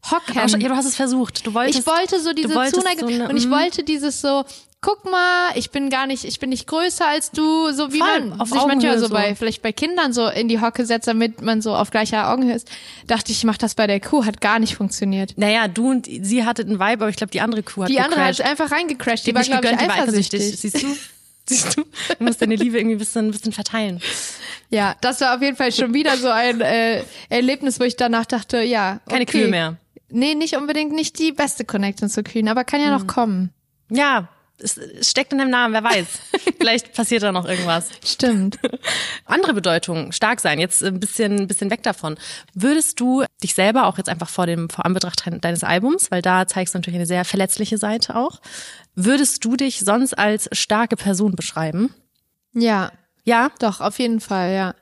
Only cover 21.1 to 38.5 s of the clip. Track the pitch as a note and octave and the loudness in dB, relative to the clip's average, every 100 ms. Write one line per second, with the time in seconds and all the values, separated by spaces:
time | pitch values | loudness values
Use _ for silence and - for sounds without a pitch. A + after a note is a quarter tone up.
21.1 | - _ _ - B3+ - - D4+ - - | -20 _ _ -4 -2 0 -4 -6 -8 -6
22.1 | E4+ A#3 A#3 A3 A3 A#3+ A#3 A3+ A3 G#3+ | -2 0 0 0 2 2 2 0 0 -2
23.1 | A3+ G#3+ G#3 A3+ G#3 G3+ A3+ G#3 F3 - | 0 -2 -2 -6 -6 -6 -4 -4 -4 -6
24.1 | - - - - - _ A3 G3+ - B3 | -8 -8 -12 -14 -16 _ 0 0 0 -2
25.1 | B3+ C4 B3 C#4 C4+ C4 A#3 B3 B3+ D#4 | 0 0 2 0 2 0 2 0 2 2
26.1 | C4+ B3 A3 A#3+ A#3 A3 A3+ A3+ A3 - | 2 2 2 2 2 2 2 2 0 -4
27.1 | - - A#3 B3 C#4 C#4 B3 B3 A#3+ B3 | -14 -4 0 2 2 -2 0 -2 2 0
28.1 | A#3 A3+ A#3+ - A#3+ A3+ A#3 F#3+ G3+ - | 2 0 -4 0 0 2 2 0 -2 -4
29.1 | E3+ D3 - A3 F3+ D#3+ E3 _ - _ | -2 0 2 2 2 0 -6 _ -20 _
30.1 | A3+ C#4 D4+ D#4+ C#4+ C#4+ D4+ D4+ D4+ D#4 | 0 2 2 0 -2 -2 -2 -2 -2 -4
31.1 | - D#4+ D4 C#4+ - A#3 G#3 G3+ G3 G#3 | 0 -2 0 -2 -2 -4 -2 -2 -2 -4
32.1 | G#3+ G#3 A3+ G#3+ A3+ B3 D4 D4 C#4 F#3+ | -2 -4 -2 0 0 0 0 2 2 0
33.1 | - A#3 F#3 F#3 _ _ _ _ A#3 C#4+ | 0 0 0 -2 _ _ _ _ 0 2
34.1 | B3 F3 _ _ _ G#3 - - - - | 2 -2 _ _ _ -8 -8 -10 -4 0
35.1 | - C#4 C#4 C4+ B3 A#3+ A3 A3 A3 E3+ | 0 0 0 2 2 2 2 2 2 0
36.1 | - - G4 - - - A#3 - - A#3 | -8 -4 -2 -2 0 2 2 -2 -4 0
37.1 | A#3 G#3 F#3 F3 F3+ F3 E3 E3+ - - | 2 2 0 -2 -2 0 0 -2 -8 -6
38.1 | - B3+ G#3+ F#3+ | 0 2 4 0